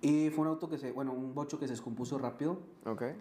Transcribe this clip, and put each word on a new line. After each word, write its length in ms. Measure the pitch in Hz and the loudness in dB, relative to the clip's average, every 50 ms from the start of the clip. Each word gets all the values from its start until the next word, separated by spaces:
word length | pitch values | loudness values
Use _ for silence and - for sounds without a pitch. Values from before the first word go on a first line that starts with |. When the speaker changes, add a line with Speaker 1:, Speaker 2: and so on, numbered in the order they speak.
Speaker 1:
Y 280 | - 147 147 151 156 156 | 6 6 6 6 6 4
fue 140 | 151 156 156 | 4 4 2
un 60 | 160 | 2
auto 180 | 160 160 175 160 | 2 0 -2 -4
que 80 | 156 135 | -4 -4
se, 140 | 135 127 | -4 -4
bueno, 200 | 123 127 139 135 | -2 -2 -2 -2
un 220 | 131 127 131 131 127 | -2 -2 -4 -4 -2
bocho 260 | 147 147 143 - 151 | -2 -2 -2 -2 -4
que 60 | 147 131 | -2 -2
se 60 | 127 | -4
descompuso 440 | 113 - 127 113 107 123 120 143 131 | -4 -4 -6 -4 -4 -2 -2 -2 0
rápido. 420 | 123 120 120 - 147 156 175 185 - - - - - | 0 0 -2 0 0 0 0 -2 -6 -14 -18 -8 -4
Speaker 2:
Ok. 180 | 113 113 - 120 123 156 - | -4 -2 0 0 -2 -2 -4